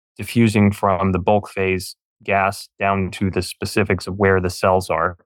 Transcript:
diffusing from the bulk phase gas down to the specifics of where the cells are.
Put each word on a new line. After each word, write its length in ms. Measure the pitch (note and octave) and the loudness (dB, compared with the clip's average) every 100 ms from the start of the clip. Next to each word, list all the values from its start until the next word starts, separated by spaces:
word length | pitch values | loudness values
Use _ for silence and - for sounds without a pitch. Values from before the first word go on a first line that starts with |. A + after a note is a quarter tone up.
| _ - | _ -14
diffusing 540 | G#2 A#2 A2+ G#2 G2+ | -4 2 4 4 2
from 400 | G2+ G2+ F2+ F#2+ | 2 0 2 0
the 80 | F#2 | 0
bulk 300 | F#2+ G#2 - | 2 0 0
phase 480 | - F#2+ F#2 F#2 - _ _ | -4 -2 -2 -6 -16 _ _
gas 460 | - G2 F#2+ - - _ | -2 0 0 -2 -12 _
down 320 | G2 G2 F#2 | -2 0 -2
to 180 | - G2 | -4 -4
the 120 | F2+ | -2
specifics 640 | F#2 - G#2+ - G2 F#2 - | -6 -8 -4 -2 0 -2 -4
of 100 | F#2 | -2
where 240 | G2+ F#2+ | 2 2
the 100 | F2+ | 0
cells 400 | - G2 F#2 F#2 | 0 2 2 0
are. 260 | D#2+ F2 F2+ | -2 -2 -4